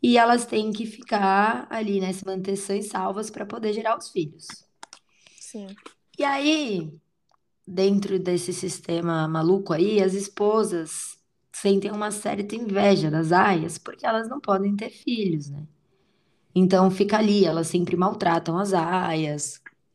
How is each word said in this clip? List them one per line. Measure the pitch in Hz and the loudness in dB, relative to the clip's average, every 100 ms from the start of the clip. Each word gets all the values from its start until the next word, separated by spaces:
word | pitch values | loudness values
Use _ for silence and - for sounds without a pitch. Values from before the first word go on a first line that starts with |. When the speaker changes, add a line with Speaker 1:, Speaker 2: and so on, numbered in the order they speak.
Speaker 1:
E | 247 240 | 4 6
elas | 233 240 240 | 6 4 2
têm | 220 214 | -2 -2
que | 208 226 | -4 -8
ficar | - - 214 196 196 214 247 - | -12 -4 0 2 4 2 0 -6
ali, | 226 214 202 | -6 -2 -2
né, | 185 | -2
se | 185 190 | -6 -6
manter | 190 190 196 | -6 -4 -6
sãs | - 202 220 | -4 -4 -4
e | |
salvas | 214 190 196 214 | -4 -4 -4 -8
pra | - 208 | -10 -10
poder | 226 214 | -6 -4
gerar | 214 220 - | -2 -2 -2
os | - | -4
filhos. | 190 151 - - - _ _ - - _ _ _ _ | -6 -6 -8 -20 -20 _ _ -20 -20 _ _ _ _
Speaker 2:
Sim. | - 220 196 202 - _ _ - | -16 -16 -16 -18 -20 _ _ -4
Speaker 1:
E | |
aí, | 285 277 285 311 277 190 160 151 _ _ _ _ _ _ - | -2 0 0 0 0 -4 -6 -12 _ _ _ _ _ _ -10
dentro | 175 196 202 196 190 | 0 4 2 0 -2
desse | 175 175 175 | 0 -2 -2
sistema | 175 185 - - 170 170 165 156 | -6 -6 -8 -4 -2 0 0 0
maluco | 160 160 196 196 | 0 2 2 2
aí, | 160 196 214 | 0 2 4
as | 185 | 2
esposas | 190 196 - 208 220 214 175 156 - - - _ _ _ | 0 -6 -2 2 2 2 -2 -6 -10 -12 -16 _ _ _
sentem | - 202 196 196 | -4 2 2 0
uma | 208 208 | -4 -6
certa | 208 - 202 202 220 | -4 -6 -4 -6 -6
inveja | 226 196 202 185 151 | -2 2 4 4 4
das | 156 160 | 0 4
aias, | 175 208 175 165 - | 4 4 2 -2 -8
porque | - - 254 | -16 -6 -2
elas | 220 226 | -2 -4
não | 277 | -8
podem | - 196 202 202 | -2 0 0 -2
ter | 226 | -6
filhos, | - - 240 196 156 139 | -10 -6 -2 -2 -2 -6
né? | 143 151 _ _ _ _ _ _ _ _ 185 | -14 -16 _ _ _ _ _ _ _ _ 2
Então, | 185 185 190 | 4 6 4
fica | 185 202 220 | 4 2 2
ali, | 214 208 175 | 4 4 4
elas | 160 165 | 2 0
sempre | 175 170 175 | -2 0 0
maltratam | 190 220 185 170 165 170 | 0 0 0 0 0 -2
as | 202 | 0
aias, | 190 165 185 180 160 151 147 - - - _ _ | 0 0 -2 -2 -2 -2 -4 -8 -12 -20 _ _